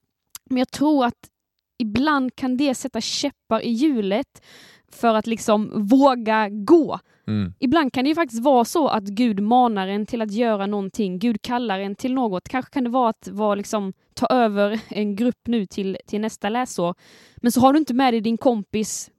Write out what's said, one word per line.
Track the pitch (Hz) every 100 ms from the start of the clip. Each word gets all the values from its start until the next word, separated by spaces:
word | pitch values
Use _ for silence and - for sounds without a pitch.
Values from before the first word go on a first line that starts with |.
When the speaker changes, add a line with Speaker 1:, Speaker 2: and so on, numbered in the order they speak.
| _ _ _ - -
Speaker 1:
men | 254
jag | 254
tror | - 294 285 240
att | - - _ _ _ _ -
ibland | 220 226 302 277 254 -
kan | 262 247
det | 285
sätta | 247 269 226
käppar | - - 277 - - 226
i | 240
hjulet | 226 311 240 196 214 - - - - - - _
för | - 233
att, | 220 226
liksom, | 226 - 214 208 - 202
våga | 269 277 247 220 220 208
gå. | 208 202 339 233 - - _ -
Speaker 2:
Mm. | 107 92 -
Speaker 1:
Ibland | 254 320 269
kan | 254
det | 269
ju |
faktiskt | 320 277 226
vara | 277 254
så | 233 339 277
att | 220
Gud | 196 196 247 196
manar | 208 247 240 202 190
en | 208 208
till | 233
att | 214
göra | 208 240 202 196
någonting. | 208 190 - 196 180
Gud | 240 214
kallar | - 247 233 190
en | 196
till | 202 254
något. | 262 226 180 -
Kanske | 262 254
kan | 285
det | 240
vara | 262 233
att | - 185
vara, | 196 214
liksom, | 202 196 214 196 - _
ta | - 247
över | 254 226 202 202 220 -
en | 214 208 196
grupp | 240 - -
nu | 233 185
till, | - 196 185 -
till | 214
nästa | 220 - 202
läsår. | 240 254 - 175 - _ - _ -
Men | 240
så | 240
har | 262
du | 302
inte | 294
med | 247 262
dig | 233
din | 220 226
kompis | 262 220 - 214 208 - -